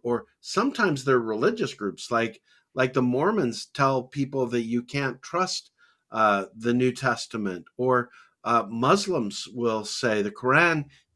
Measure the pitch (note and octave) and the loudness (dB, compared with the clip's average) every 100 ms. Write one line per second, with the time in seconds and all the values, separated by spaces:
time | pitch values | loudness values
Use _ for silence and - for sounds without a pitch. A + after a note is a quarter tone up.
0 | A#2+ A#2+ - _ - G3 C4 C4+ G3+ C#3 | -2 -2 -4 _ -8 -2 -2 2 0 0
1 | B2+ B2+ A2+ A2 D#3+ A#3+ D3+ - G2+ - | 2 2 2 0 0 0 -4 -4 -6 -6
2 | - A#2 A2+ - _ _ _ - C3 C3+ | -2 0 -2 -4 _ _ _ -2 0 2
3 | B2 B2+ F3 A3 B2 A2 - - C#3 C3 | 2 2 2 2 0 -2 -8 0 2 2
4 | A#2+ C#3+ C3+ C#3 B2 A#2+ A2+ A#2+ A#2+ C#3+ | -4 -6 -4 -2 -2 -2 -2 -4 -4 -4
5 | C3+ C3 - F3 F#3 - - _ _ _ | -4 -6 -6 -4 -2 -4 -10 _ _ _
6 | _ A2+ G#2+ G2+ G2 A2+ A2+ B2 B2+ B2 | _ 0 2 2 0 -4 0 2 2 0
7 | C3+ A2+ - A2+ G2+ F2+ - - B2+ B2+ | -2 -2 -4 -6 -4 -6 -10 -4 2 2
8 | A#2+ - - _ A2 A#2 G#2 A2+ C3 G3 | 0 -10 -20 _ 0 2 0 0 2 2
9 | G3 E3 G#2 - - A#2+ A#2 A2 G#2 - | 2 -2 -4 -6 -10 -2 0 0 -4 -2
10 | A#2+ G#2+ G2+ G#2 B2+ C#3+ E3+ D#3 C#3+ _ | 0 0 0 -2 2 4 4 2 -4 _
11 | _ | _